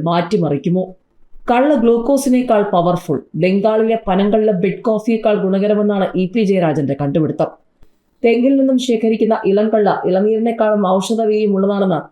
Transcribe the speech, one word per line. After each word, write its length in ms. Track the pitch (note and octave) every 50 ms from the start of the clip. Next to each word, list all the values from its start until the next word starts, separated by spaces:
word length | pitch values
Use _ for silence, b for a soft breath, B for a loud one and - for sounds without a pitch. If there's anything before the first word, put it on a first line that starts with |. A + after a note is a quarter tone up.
മാറ്റിമറിക്കുമോ? 840 | D#3 E3 F3 F3 E3+ E3+ G#3+ F#3+ E3 D3 D3 C#3 - F3 F3 F#3 - F#3 - - _ _ _ _ - - - - - -
കള്ള 200 | A#3+ B3+ C4+ D4+ D4+
ഗ്ലൂക്കോസിനേക്കാൾ 840 | A#3 A#3 A#3 A#3 A#3 A#3 C#4 C#4 C4+ - B3+ B3+ B3 B3+ A#3+ A3+ G#3 G3
പവർഫുൾ, 540 | G3+ - F3 E3 F3 F3+ E3+ - - C#3+ - - _ -
ബംഗാളിലെ 640 | D#3 F3 F#3 F#3+ G3 G3 G#3+ A3 A3 A3 A3 A3+ A3+ -
പനങ്കള്ള 440 | G3 F#3 F#3+ G3+ G#3 G#3+ A3 G#3+ G#3+
ബെഡ് 300 | G3+ F3 G3 F#3 F3 -
കോഫിയേക്കാൾ 540 | - A3+ A3 G#3 G#3+ B3 A3+ A3 - A3 G#3
ഗുണകരമെന്നാണ് 720 | F#3 F#3 F#3+ F#3+ F#3+ G3+ G#3 G#3 G#3 G#3 G#3 G3+ G3 F#3 - -
ഇ 100 | F3+ F#3
പി 180 | F3 F#3 A#3 G#3+
ജയരാജന്റെ 520 | F#3+ G3 F#3 E3+ D#3 C#3 D#3 C#3 C3+ C#3 -
കണ്ടുപിടുത്തം. 500 | C#3+ C#3+ C#3+ E3 D3+ C3+ D3 - D#3 - - - _ _ _ - - - _ _ _ _ _ _ -
തെങ്ങിൽ 300 | A#3 A3+ A#3+ B3 C#4 C#4
നിന്നും 220 | C4+ C4+ C4+ C4 B3
ശേഖരിക്കുന്ന 560 | - - A3+ A3 A3 A3 A3+ - A3+ A3 A3 - -
ഇളം 240 | G3 G3 G#3 A3 A3
കള്ള 200 | A3+ G#3+ G3+ F#3 - - -
ഇളനീരിനേക്കാളും 800 | F3 F3+ F#3+ G#3 G#3+ A3 A3 A3+ A#3 A3+ A#3 A3 G#3+ G#3+ G#3 G3
ഔഷധ 340 | F3+ F#3 G3 F#3+ - A3+ A3
വീര്യം 320 | A3+ G#3+ G#3+ G#3+ G#3+ G3+ G3
ഉള്ളതാണെന്ന് 460 | F#3+ G3 G3+ G3+ G3+ G3+ F#3+ E3 C#3+ - -